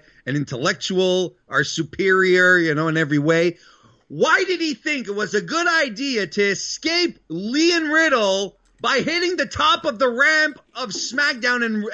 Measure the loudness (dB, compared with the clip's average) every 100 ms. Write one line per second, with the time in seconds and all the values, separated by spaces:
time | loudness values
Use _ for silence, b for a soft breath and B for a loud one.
0 | b b -6 -6 -4 -4 -2 -2 -2 0
1 | 0 0 -2 -8 -6 -2 -2 -4 -6 -2
2 | 2 4 4 6 6 4 2 0 0 0
3 | 0 0 2 2 2 -2 b b b b
4 | b -2 2 2 0 -2 -4 -4 -4 -4
5 | -4 -4 -2 -2 -2 -2 0 0 0 -4
6 | -4 -4 -4 0 0 0 -6 -6 -4 -2
7 | -2 -4 -12 -8 -4 0 2 2 2 2
8 | 2 2 2 0 -4 -10 _ _ -2 0
9 | 0 -2 -2 -2 -4 0 0 2 -2 0
10 | 0 2 2 4 2 -2 _ -12 -8 -8
11 | -8 -2 -2 -2 -2 0 -2 -2 -4